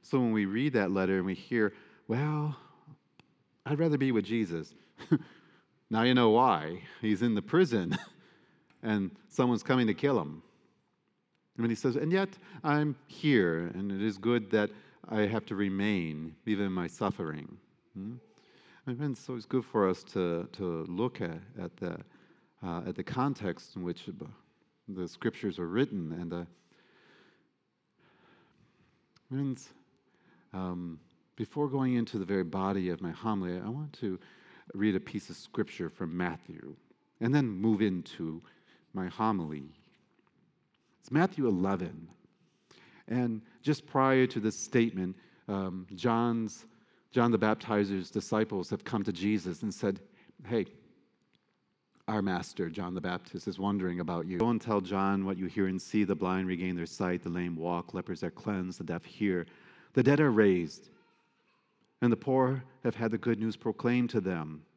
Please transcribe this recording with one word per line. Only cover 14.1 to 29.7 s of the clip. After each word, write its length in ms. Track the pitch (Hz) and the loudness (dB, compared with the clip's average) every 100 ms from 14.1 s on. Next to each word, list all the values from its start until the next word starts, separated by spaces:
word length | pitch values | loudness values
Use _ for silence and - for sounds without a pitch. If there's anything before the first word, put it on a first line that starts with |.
| 98 | -2
good 320 | 107 120 101 | 0 0 2
that 180 | 110 104 - - _ - | 2 2 -2 -20 _ -6
I 120 | 107 | 0
have 220 | 104 110 104 | 2 0 -2
to 80 | 98 | -2
remain, 800 | 101 95 104 101 82 76 80 76 - | 0 0 0 0 -2 -6 -10 -10 -4
even 220 | 101 101 | -2 0
in 40 | |
my 140 | 92 85 | -2 -4
suffering." 720 | - 104 - 82 76 73 87 _ _ _ - | -2 -2 -2 -6 -6 -10 -16 _ _ _ -12
Hmm? 180 | 98 123 - _ _ _ - - - | -12 -12 -18 _ _ _ -20 -14 -8
I 80 | |
mean, 200 | 120 147 | -4 -4
it's 140 | 131 - | -6 -8
always 200 | 123 107 | -10 0
good 180 | 131 113 | -2 2
for 240 | 113 95 | 4 4
us 140 | 90 - | 2 -4
to, 340 | - 87 85 - | -2 0 0 -4
to 340 | - 92 82 80 | -6 -4 -4 -4
look 320 | 87 120 - | -2 -2 -2
at, 200 | 87 85 95 - | -8 -8 -14 -12
at 160 | 92 - | -12 -8
the, 200 | 90 85 - _ _ _ _ _ | -8 -8 -14 _ _ _ _ _
uh, 200 | 92 85 87 | -8 -6 -6
at 80 | 90 | -8
the 80 | |
context 720 | - - 135 135 98 82 - - | -6 0 0 0 -4 -6 -10 -8
in 60 | |
which 240 | 87 85 - | -6 -6 -10
the, 220 | 92 76 - _ _ _ _ - | -12 -14 -16 _ _ _ _ -14
the 200 | 92 87 | -8 -8
scriptures 500 | - 117 - 107 85 | -4 -4 -2 -6 -4
are 100 | 85 | -4
written. 440 | 98 135 101 80 80 | 0 0 -2 -6 -6
And, 100 | 87 | -6
uh, 140 | 85 87 _ _ _ _ _ _ _ _ _ _ _ _ _ _ _ _ _ _ _ _ _ _ _ _ _ _ _ _ | -8 -10 _ _ _ _ _ _ _ _ _ _ _ _ _ _ _ _ _ _ _ _ _ _ _ _ _ _ _ _
friends, 400 | 131 139 127 - | -4 -2 -4 -10